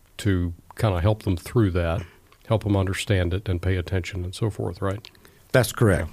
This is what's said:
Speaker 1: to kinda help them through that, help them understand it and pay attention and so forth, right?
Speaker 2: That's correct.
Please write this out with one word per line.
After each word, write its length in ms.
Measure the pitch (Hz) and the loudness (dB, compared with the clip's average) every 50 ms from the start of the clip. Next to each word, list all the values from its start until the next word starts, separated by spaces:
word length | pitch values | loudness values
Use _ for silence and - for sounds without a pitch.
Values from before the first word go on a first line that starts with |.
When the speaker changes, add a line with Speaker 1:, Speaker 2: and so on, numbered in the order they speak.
| _ _ _ - | _ _ _ -4
Speaker 1:
to 340 | - 107 95 90 87 87 87 - - - - | 0 0 2 2 0 -2 -4 -8 -14 -18 -6
kinda 240 | - - 110 92 87 | -2 0 0 2 2
help 220 | 85 107 107 107 | 2 2 2 0
them 140 | - 101 92 | 0 -2 -2
through 340 | 85 - - - 127 110 95 | -2 -2 -2 2 2 2 4
that, 320 | 85 90 85 82 82 - 87 - - - _ _ _ _ - | 2 0 0 0 -2 -2 -4 -8 -14 -20 _ _ _ _ -2
help 180 | - 113 104 104 | 0 0 0 2
them 120 | 101 101 | 2 2
understand 560 | 98 95 92 92 - - - 104 92 90 87 | 2 2 0 -2 -2 0 0 2 2 2 0
it 160 | 87 101 - - | -2 -2 -2 -2
and 140 | 90 87 | -2 -2
pay 140 | - 92 95 | 0 0 0
attention 480 | 90 85 - 95 95 85 - - 90 90 | -2 -2 -2 -2 -4 -4 -4 -6 -8 -8
and 100 | 90 92 | -8 -6
so 160 | - 110 104 | -4 -4 -4
forth, 320 | 101 - 107 101 92 - | -4 -4 -6 -6 -6 -4
right? 260 | 98 98 95 107 - - - - - - - - - _ | -4 -4 -4 -6 -10 -16 -20 -20 -20 -20 -20 -20 -6 _
Speaker 2:
That's 200 | - 131 120 - | 2 2 2 2
correct. 380 | - - 123 104 90 76 78 80 | 2 2 4 4 4 2 0 -4